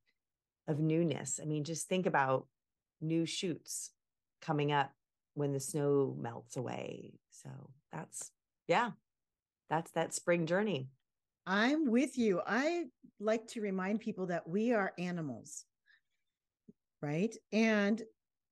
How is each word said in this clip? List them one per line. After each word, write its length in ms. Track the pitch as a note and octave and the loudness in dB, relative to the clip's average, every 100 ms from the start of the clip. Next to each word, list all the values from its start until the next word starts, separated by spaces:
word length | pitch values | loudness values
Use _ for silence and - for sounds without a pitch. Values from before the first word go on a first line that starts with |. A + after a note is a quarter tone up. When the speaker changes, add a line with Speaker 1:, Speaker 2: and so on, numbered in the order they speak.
| _ _ _ _ _ _ - | _ _ _ _ _ _ -4
Speaker 1:
of 120 | C#3+ | 0
newness. 600 | D#3 D#3+ E3+ - C3+ - | 2 2 2 0 -4 -6
I 40 | D#3+ | -4
mean, 180 | D3+ | -4
just 260 | D3+ D#3+ - | -2 -6 -2
think 160 | F#3 F#3 | 0 2
about 420 | D#3 C3+ C3 - _ _ _ _ _ | 4 4 2 0 _ _ _ _ _
new 240 | D#3 E3 D#3+ | -2 0 0
shoots 640 | - F#3+ D3+ - - - - _ _ _ _ | -2 -4 -4 -8 -10 -10 -16 _ _ _ _
coming 300 | - D3+ D3 | -2 0 2
up 200 | D3 C#3 - _ _ _ | 2 0 -4 _ _ _
when 180 | - C#3+ | -4 -2
the 80 | C#3 | -2
snow 560 | C3+ D#3 C#3+ C#3+ C3+ C3 | -2 0 2 4 2 0
melts 380 | B2+ A#2+ A#2+ - | -6 -8 -10 -8
away. 560 | A#2+ B2 - - - - _ | -6 -6 -8 -10 -14 -20 _
So 180 | - C#3 C3 C3+ - _ | -20 -16 -16 -16 -20 _
that's, 400 | D#3+ - - - _ _ _ - | -12 -12 -12 -14 _ _ _ 2
yeah, 240 | F3 A#3 - _ _ _ _ _ _ _ | 4 4 -2 _ _ _ _ _ _ _
that's 220 | D3+ F3 | -2 0
that 220 | - F3 | -2 -2
spring 320 | - - F3 D#3 | -2 2 2 4
journey. 420 | F3+ G#3+ D#3 C3+ - _ _ _ _ - | 2 2 -2 -4 -12 _ _ _ _ -2
Speaker 2:
I'm 440 | G3 A#3 D4+ D4+ | 2 4 4 4
with 280 | A3+ C#4+ - | 4 2 2
you. 240 | A3+ F3 - | 2 2 2
I 400 | G#3 D4 F4 D4 - - _ | 0 2 0 -4 -10 -20 _
like 280 | G#3 A3+ A#3 | 0 0 -2
to 140 | A#3+ | -6
remind 380 | G#3 F#3+ F#3 G#3+ | -2 -2 0 -2
people 280 | - F#3 F#3 | -2 -4 -2
that 200 | E3+ - | -2 -2
we 260 | F#3 A3+ | 0 2
are 200 | A#3 F#3+ - | 2 0 -2
animals, 680 | F3+ F3+ D#3 A#2 - - - _ _ _ _ _ _ _ _ _ - - _ _ | -4 -4 -4 -8 -12 -16 -18 _ _ _ _ _ _ _ _ _ -20 -20 _ _
right? 340 | D3 D3+ G#3+ - _ | -4 -2 -2 -4 _
And 500 | G#3 A3+ G#3+ G3+ A3 - _ _ _ _ | 2 4 4 4 0 -4 _ _ _ _